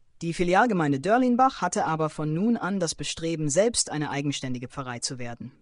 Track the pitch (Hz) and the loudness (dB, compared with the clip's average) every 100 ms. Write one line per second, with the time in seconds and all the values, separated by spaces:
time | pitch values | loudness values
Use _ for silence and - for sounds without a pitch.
0 | _ _ 170 160 180 185 247 180 147 135 | _ _ -6 0 4 4 4 4 2 2
1 | 175 240 254 240 262 - 175 208 - 160 | 2 4 4 4 4 2 -2 0 0 0
2 | 156 - 151 160 220 226 175 196 160 - | -2 -2 -2 0 0 0 -2 -2 -2 -4
3 | 147 - 165 160 151 147 226 226 - - | -8 -6 -4 -2 2 2 2 2 -2 -4
4 | 147 143 147 - 131 123 123 - 127 120 | -4 -2 -4 -4 -4 -6 -8 -10 -8 -8
5 | - 127 120 117 120 - | -8 -8 -10 -10 -14 -18